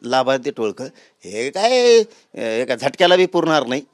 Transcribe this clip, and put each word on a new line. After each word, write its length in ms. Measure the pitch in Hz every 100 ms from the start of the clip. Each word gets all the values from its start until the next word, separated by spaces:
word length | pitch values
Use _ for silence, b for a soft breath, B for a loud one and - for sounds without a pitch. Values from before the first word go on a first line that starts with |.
लाभार्थी 480 | 120 131 131 135 127
टोळकं, 340 | 135 110 98 131 - b b
हे 260 | 87 104 127
काय, 480 | - 220 254 247 233 214 b b
अ, 40 | -
एका 380 | 113 113 127 120
झटक्याला 400 | 139 - 175 180
बी 100 | 180
पुरणार 400 | 175 160 156 120
नाही. 160 | 131 -